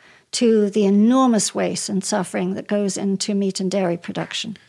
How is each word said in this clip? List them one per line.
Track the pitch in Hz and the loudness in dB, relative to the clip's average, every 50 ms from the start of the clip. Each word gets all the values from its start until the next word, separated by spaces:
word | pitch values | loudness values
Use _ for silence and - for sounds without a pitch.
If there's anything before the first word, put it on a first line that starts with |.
| _ - - _ _ _ - | _ -20 -20 _ _ _ -2
to | - 247 226 226 214 208 202 | 0 2 4 4 4 4 2
the | 196 220 202 | 2 2 2
enormous | 196 202 202 208 226 254 262 262 254 233 208 190 - - | 4 4 6 6 6 6 4 4 4 4 2 0 0 -2
waste | 208 185 175 180 - - - | -2 -2 -2 -4 -4 -6 -4
and | 208 185 - | -4 -4 -2
suffering | - 208 208 180 - - 214 180 180 190 | -2 -2 -2 -2 -4 -4 -4 -2 -2 -4
that | 208 - | -6 -4
goes | - 208 208 208 196 185 | -4 -2 -2 -2 -2 -4
into | - - 202 196 190 - - 208 | -4 -2 -2 -2 -2 -2 -2 -2
meat | 196 202 196 190 - | 0 0 -2 -2 -2
and | 190 185 | -4 -2
dairy | 180 202 190 170 170 | 0 0 0 0 -2
production. | 170 - - 190 175 165 - - - - 226 202 - - | -4 -6 -8 -8 -8 -8 -6 -8 -8 -10 -10 -12 -14 -18